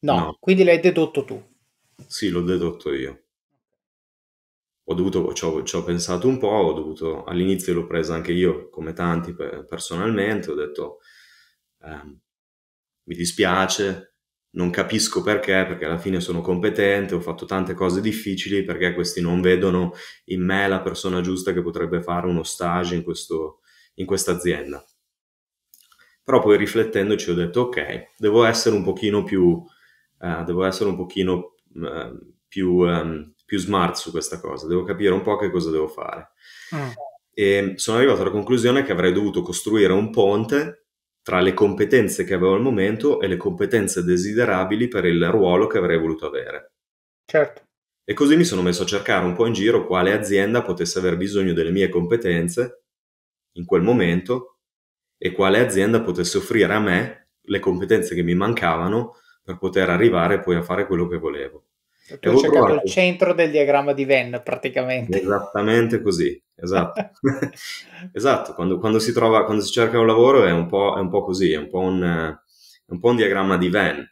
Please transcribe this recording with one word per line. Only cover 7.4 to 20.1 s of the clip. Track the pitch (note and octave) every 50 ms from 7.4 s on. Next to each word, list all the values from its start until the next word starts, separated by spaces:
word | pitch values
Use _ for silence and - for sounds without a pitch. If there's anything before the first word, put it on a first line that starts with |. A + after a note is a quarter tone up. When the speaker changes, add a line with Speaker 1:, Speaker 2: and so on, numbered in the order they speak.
| F#2 F#2+ G2 F#2 - - F2
Speaker 2:
l'ho | E2+ E2+
presa | - E2+ E2 D#2 D#2+ E2
anche | E2 E2 F2 E2+
io, | F2+ F2+ E2+ D#2 - - -
come | - E2 D#2+ D#2+ E2
tanti, | - F2 F2 E2+ E2+ E2+ F2 E2+
pe-, | - D#2 - - C#2 -
personalmente, | - E2+ D#2+ - - E2+ E2+ G2+ A2+ A2 G2+ G2 G#2+ A2 G2+ E2+ E2
ho | D2
detto, | D2+ D2+ D2+ - D#2 D2 - - - _ _ _ - - _ _ _ _ _ _ _ _ _ _ _ -
ehm, | D#2 D#2 D2 D2 D2 C#2+ - _ _ _ _ _ _ _ _ _ _ _ _ _ _ _ _ _
"Mi | E2+ E2+
dispiace, | E2+ F2 E2+ - - G2 F2+ F2+ F#2+ F#2+ F#2 - - G2+ G2 F#2 F2+ - _ _ _ _ _ _ _ _ _ -
non | F2 F2 F2
capisco | F2 G2+ F#2 - A2+ G#2+ G2+ - - G2+ E2+
perché, | G2+ G#2+ G2 - G2 F#2+ F#2+ F#2
perché | F2+ F2 - D#2
alla | D#2 E2+ E2+
fine | - G2 F#2 F2
sono | F2 - F2 E2+
competente, | D#2+ F#2 F2+ F2 F#2+ G#2+ - A2 G2+ G2 G2+ G2+ G2 F#2 F#2
ho | E2+
fatto | E2+ E2+ E2 - -
tante | - F#2+ F#2+ F#2 F2 F2+
cose | F2+ F#2+ F2+ F2 G2
difficili, | G#2+ A2 G#2 - - G2+ F#2+ F#2 - F#2+ G2+ G2 F#2
perché | F2 E2+ E2 F2+ F2+ F2
questi | F2+ E2+ - - F2+
non | F2 E2+ F2 F2+
vedono | F2+ F#2 F2+ F2+ F#2+ F#2 F2+ F2+ F2+ F2 - - - -